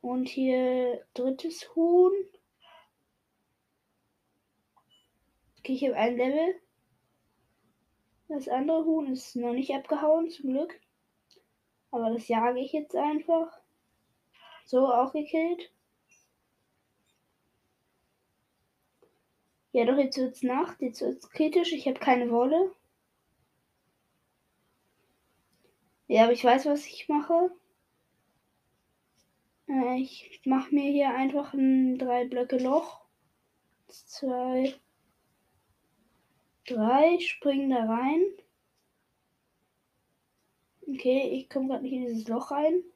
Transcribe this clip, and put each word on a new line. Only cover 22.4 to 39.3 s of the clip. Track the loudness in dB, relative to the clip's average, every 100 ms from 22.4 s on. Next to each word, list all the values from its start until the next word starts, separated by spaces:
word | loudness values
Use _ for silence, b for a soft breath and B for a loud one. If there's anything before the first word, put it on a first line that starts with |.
| 2 2 0 -4 _ _ _ _ _ _ _ _ _ _ _ _ _ _ _ _ _ _ _ _ _ _ _ _ _ _ _ _ _ _ _ _ _
Ja, | 4
aber | 4
ich | 6
weiß, | 4 4 2
was | -2 -4
ich | -18 -4
mache. | -4 0 2 2 -4 _ _ _ _ _ _ _ _ _ _ _ _ _ _ _ _ _ _ _ _ -4
Äh, | 0 0 -2
ich | -4 -10 -20 -10 -2
mach | 0 2
mir | 0 2
hier | 2 2
einfach | 2 0 -2 -4
ein | 0 4 4 4 0
drei | -2 -2 -2
Blöcke | -4 -2 -2
Loch. | 2 0 -2 -16 _ _ _ _ _ _ _ _ _
Zwei, | -20 -20 -8 -4 -2 -2 0 -2 -4 _ _ _ _ _ _ _ _ _ _ _ _ _ _ _ _ _ _ -8
drei, | -2 2 6 6 4
spring | -2 -4 -2 0 0
da | 0 0
rein. | 0 0 2 0 -2 _ _ _ _ _ _ _ _ _